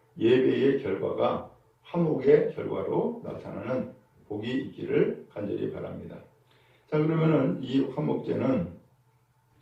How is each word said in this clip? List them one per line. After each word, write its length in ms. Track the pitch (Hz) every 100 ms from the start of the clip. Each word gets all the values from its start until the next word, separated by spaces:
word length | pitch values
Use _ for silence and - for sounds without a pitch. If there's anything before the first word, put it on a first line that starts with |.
| _ -
예배의 640 | 110 131 131 120 135 -
결과가 680 | - - - - 123 - - - _ _
화목의 720 | - 175 160 135 135 151 -
결과로 640 | - - - - 160 240 -
나타나는 680 | - - - - - 170 - - _ _ -
복이 240 | 104 113
있기를 760 | 127 - - - - - - -
간절히 400 | - - - -
바랍니다. 460 | - - - - - - _ _ _ _ _ -
자, 120 | 156
그러면은 640 | 156 160 160 143 131 -
이 180 | - 135
화목제는 920 | 135 - 156 - - - 135 262 170 - _ _ _ _ _ _ _ _